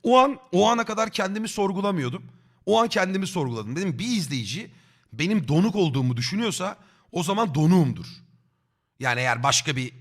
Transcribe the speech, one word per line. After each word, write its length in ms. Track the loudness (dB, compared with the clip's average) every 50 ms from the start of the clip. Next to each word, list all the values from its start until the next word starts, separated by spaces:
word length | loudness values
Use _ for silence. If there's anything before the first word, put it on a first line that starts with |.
O 160 | 4 6 6 6
an, 200 | 6 4 2 -6 -10 _
o 160 | 2 4 4 4
ana 160 | 4 2 0
kadar 260 | -2 -2 -2 -2 -2
kendimi 380 | -2 -4 -2 -2 -2 -4 -6 -6
sorgulamıyordum. 720 | -2 -2 -2 0 0 -2 -2 -2 -2 -2 -2 -4 -6 -8 -12 -16 -20 _ _ _ _ _ _
O 160 | 0 2 2
an 60 | 2 2
kendimi 380 | 0 0 0 0 -2 -4 -4
sorguladım. 500 | -4 -4 -2 -2 -2 -4 -6 -6 -6 -6
Dedim 220 | -4 -4 -4 -4 -4
bir 80 | -4
izleyici 640 | -2 -2 -2 -2 -4 -6 -6 -6 -6 -8 -10 -12 -14 -18 _ _ _ _ _ _ _
benim 360 | -6 -4 -2 0 0 0 0 2
donuk 280 | 2 2 2 2 2
olduğumu 400 | 0 0 2 2 0 0 0 -2
düşünüyorsa 600 | -2 -4 -4 -4 -2 -2 -4 -4 -4 -6 -8 -8 _ -20 _ _ _ _ _
o 100 | -6 -4
zaman 320 | -2 -2 0 0 0 0 2
donuğumdur. 520 | 2 4 6 6 6 4 4 0 -6 -10 -16 -18 -20 -20 _ _ _ _ _ _ _ _ _ _ _ _ _ _ _
Yani 200 | -2 -2 0 0
eğer 220 | 0 0 0 2
başka 340 | 2 2 2 2 0 -2 -4
bir 160 | -4 -4 -6 -10 -18